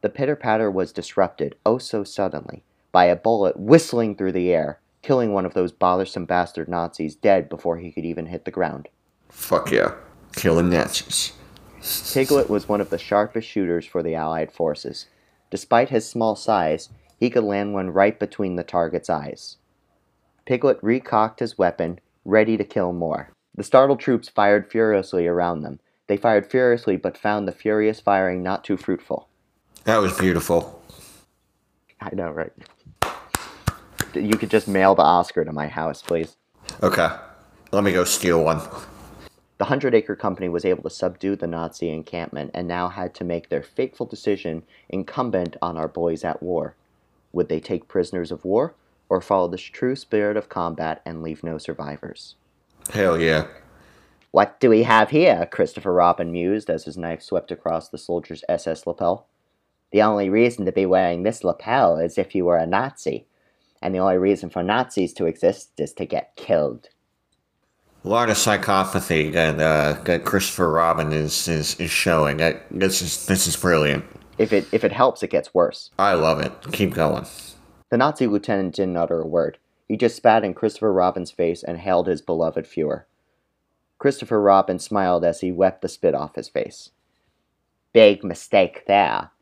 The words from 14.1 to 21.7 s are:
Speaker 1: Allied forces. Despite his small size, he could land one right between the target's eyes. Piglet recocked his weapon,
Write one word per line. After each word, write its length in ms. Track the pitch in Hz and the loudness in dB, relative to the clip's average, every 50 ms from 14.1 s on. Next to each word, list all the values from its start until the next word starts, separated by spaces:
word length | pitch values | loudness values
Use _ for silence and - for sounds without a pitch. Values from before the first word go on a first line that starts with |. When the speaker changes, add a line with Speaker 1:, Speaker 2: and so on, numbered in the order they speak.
| 80 | -4
Speaker 1:
Allied 380 | 80 78 78 80 80 78 78 _ | -4 -4 -4 -4 -4 -6 -6 _
forces. 540 | - 82 80 76 - - 67 71 - - _ _ _ _ _ _ _ _ _ | -4 -2 -2 -2 -4 -8 -12 -12 -12 -16 _ _ _ _ _ _ _ _ _
Despite 380 | - - - _ 123 117 127 135 | -10 -10 -2 _ 4 4 4 4
his 200 | 139 113 107 - | 0 -2 -2 -2
small 280 | - 120 113 110 104 | -4 -2 0 0 -2
size, 540 | - - - 113 98 85 78 78 - - - - - _ _ _ _ | -2 -2 0 0 2 2 0 -2 -4 -6 -12 -20 -20 _ _ _ _
he 120 | 113 123 | -2 0
could 140 | 120 123 110 | 0 0 0
land 280 | 104 101 101 101 104 101 | 0 -2 -2 -4 -4 -4
one 180 | 98 95 92 | -6 -6 -2
right 280 | 80 95 98 104 110 - | 2 4 4 4 2 -2
between 380 | 131 123 - - 104 95 90 | -8 -8 -4 -6 -6 -4 -4
the 80 | 87 85 | -6 -8
target's 440 | - - 90 85 80 80 85 - - | -2 -2 -2 -2 0 -2 -6 -4 -4
eyes. 480 | 85 78 73 71 - - - - - _ _ _ _ _ _ _ _ _ _ _ _ _ _ _ _ _ _ | -4 -4 -4 -8 -12 -14 -16 -20 -20 _ _ _ _ _ _ _ _ _ _ _ _ _ _ _ _ _ _
Piglet 340 | - 127 123 120 139 123 - - | -4 -4 0 2 2 0 2 2
recocked 580 | 104 117 127 - - - 107 107 113 - - | 0 0 0 0 0 0 0 0 0 -2 -6
his 180 | 123 113 - - | -8 -8 -2 0
weapon, 400 | 98 87 | 0 0